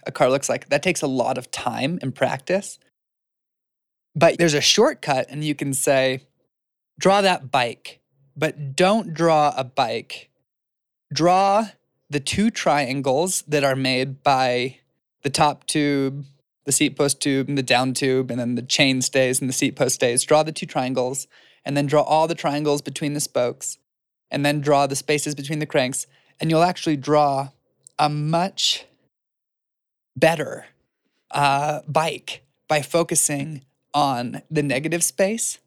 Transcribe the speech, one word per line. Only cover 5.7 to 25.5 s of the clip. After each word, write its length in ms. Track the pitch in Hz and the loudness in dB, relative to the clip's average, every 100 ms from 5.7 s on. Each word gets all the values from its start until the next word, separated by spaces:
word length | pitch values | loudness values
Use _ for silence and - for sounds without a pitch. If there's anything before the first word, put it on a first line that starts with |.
say, 460 | 131 - 135 131 131 - _ _ _ _ _ _ - | -2 2 2 2 -2 -8 _ _ _ _ _ _ -2
"Draw 220 | 180 196 | 2 4
that 280 | 196 175 127 | 4 0 -2
bike, 520 | 135 120 - - - _ _ _ 143 | -2 -2 -4 -18 -20 _ _ _ -4
but 400 | 156 147 139 139 | -4 -4 -6 0
don't 380 | 180 220 170 | 2 2 -2
draw 400 | 156 165 156 147 - | 0 2 4 2 0
a 80 | |
bike. 680 | 127 - 120 113 - - - _ _ _ _ _ _ _ _ | -4 -2 -2 -4 -8 -16 -20 _ _ _ _ _ _ _ _
Draw 560 | 139 170 185 196 202 214 - _ _ - | 0 2 4 4 2 0 -8 _ _ -8
the 100 | 143 | -6
two 320 | 139 - 220 | -4 0 0
triangles 920 | - 175 147 127 139 135 131 185 185 - | 0 0 2 0 -2 0 0 0 -4 -2
that 160 | 147 | 0
are 120 | 139 135 | 2 0
made 440 | 131 127 139 135 | 0 0 -2 -2
by 580 | 147 135 131 123 127 - _ _ _ _ | 0 2 2 0 -2 -8 _ _ _ _
the 60 | - | -6
top 360 | 139 151 135 - | 2 2 0 -4
tube, 600 | 156 143 139 135 139 139 _ _ _ - | 0 2 2 -2 -4 -12 _ _ _ -4
the 80 | |
seat 240 | - 143 - | 0 0 2
post 240 | 143 - | 0 0
tube, 260 | 147 139 135 | 0 0 0
and 100 | 143 | -2
the 60 | |
down 300 | 127 123 131 | 2 2 2
tube, 360 | 123 135 127 120 | 0 0 0 0
and 80 | 123 | -4
then 180 | 120 120 | -4 -4
the 60 | |
chain 400 | 127 - 139 131 | -2 0 2 2
stays 380 | 127 135 127 131 | 0 0 2 0
and 80 | 127 | -2
the 40 | |
seat 240 | - 131 - | -2 -2 0
post 180 | 135 - | -2 0
stays. 280 | 127 120 | 0 0
Draw 200 | - 151 | 2 2
the 80 | 156 | 2
two 140 | 151 175 | -4 -6
triangles, 600 | 151 127 131 127 143 - _ _ _ | -4 -2 -2 -4 -4 -10 _ _ _
and 140 | - 143 | -4 -2
then 80 | 143 | 2
draw 160 | 151 | 2
all 240 | - 156 165 | 4 4 2
the 80 | 165 | 0
triangles 460 | 156 147 151 147 | -2 -2 0 -2
between 320 | 143 135 147 | -4 -6 -6
the 80 | 147 | -4
spokes, 560 | - - 123 - - - _ _ _ _ _ | -4 -2 -2 -4 -10 -12 _ _ _ _ _
and 160 | 143 143 | -2 0
then 140 | 147 | 0
draw 260 | 143 139 139 | 2 2 2
the 80 | 135 | -2
spaces 380 | - 151 156 147 | -2 -2 -2 -8
between 240 | 139 | -6